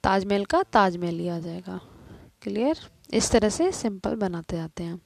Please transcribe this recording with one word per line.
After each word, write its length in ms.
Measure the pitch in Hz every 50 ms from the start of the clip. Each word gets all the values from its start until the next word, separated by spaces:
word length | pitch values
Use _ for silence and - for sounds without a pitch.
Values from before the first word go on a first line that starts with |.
| -
ताजमहल 400 | 196 190 196 190 202 202 202 202
का 180 | - - 339
ताजमहल 560 | 392 _ - 233 196 185 170 175 175 170 170 165
ही 100 | 170 175
आ 100 | 170 170
जाएगा। 420 | 165 170 165 180 180 185 185 185 - - - - - - - - - - _ _
क्लियर? 360 | - 208 196 208 233 285 320 - - - _ _ _ -
इस 180 | - 226 - -
तरह 180 | - 233 214 214
से 220 | 202 - - 185
सिंपल 420 | 190 - - 226 202 185 - 208 233
बनाते 400 | 226 208 190 175 170 165 - -
जाते 280 | 165 165 160 _ - 170
हैं। 160 | 170 170 180 _